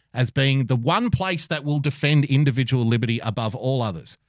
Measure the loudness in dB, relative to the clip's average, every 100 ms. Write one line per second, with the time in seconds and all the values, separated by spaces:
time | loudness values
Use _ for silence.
0 | _ -2 -2 0 0 2 0 0 2 0
1 | 2 0 0 -4 -4 -4 -2 0 0 0
2 | 2 2 4 2 2 2 2 2 2 2
3 | 0 -2 -2 -2 -4 -4 -2 -2 -2 -4
4 | -10 -16